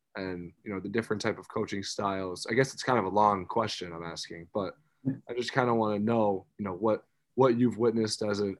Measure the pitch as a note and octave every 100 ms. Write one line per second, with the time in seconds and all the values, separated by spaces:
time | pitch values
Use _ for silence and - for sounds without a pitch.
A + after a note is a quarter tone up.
0 | _ G2+ F#2+ F2+ E2+ - A2 F#2+ G2 A2+
1 | - G#2 A2 G2 - - G#2 G2+ F#2+ -
2 | G2+ F#2+ F#2 F2+ - A#2 C3 - - A#2+
3 | F#2+ G2+ G#2+ F#2+ F2 A#2 G#2+ - F2 E2+
4 | E2+ E2 - E2+ E2+ G#2+ F#2 - _ _
5 | C3+ B2 - A#2+ A#2 C#3 B2 A2+ G#2+ G#2
6 | G#2+ A#2 G#2 F#2+ - - G2+ F2+ A2 G#2+
7 | - _ _ - C3 A#2 B2 G2+ A#2+ A2+
8 | G#2+ - G#2+ G2+ G2+